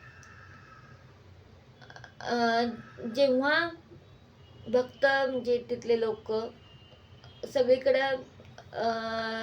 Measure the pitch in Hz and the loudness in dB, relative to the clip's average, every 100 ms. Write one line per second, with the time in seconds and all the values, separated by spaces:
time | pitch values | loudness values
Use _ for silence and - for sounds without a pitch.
0 | - - - - - - - - - - | -20 -20 -20 -20 -20 -20 -20 -20 -20 -20
1 | - - - - - - - - - - | -20 -20 -20 -20 -20 -20 -20 -20 -20 -20
2 | - - - 240 233 233 240 226 - - | -20 -10 -4 0 2 2 -2 -6 -14 -12
3 | 233 240 277 254 285 311 339 330 - - | -4 2 4 4 2 0 -2 -6 -20 -20
4 | - - - - - - - 247 254 - | -20 -20 -20 -20 -20 -20 -2 0 0 0
5 | 277 269 262 254 226 240 240 233 226 226 | 2 2 0 -2 -2 -2 -2 -6 0 0
6 | 220 214 - 220 233 - - - - - | 0 -4 -4 -4 -6 -12 -20 -20 -20 -20
7 | - - - - - 277 247 262 277 262 | -20 -20 -20 -18 -2 2 4 4 4 2
8 | 269 254 - - - - - - 226 226 | 2 -2 -6 -20 -20 -20 -12 -4 -2 -2
9 | 226 226 220 226 | -4 -4 -4 -6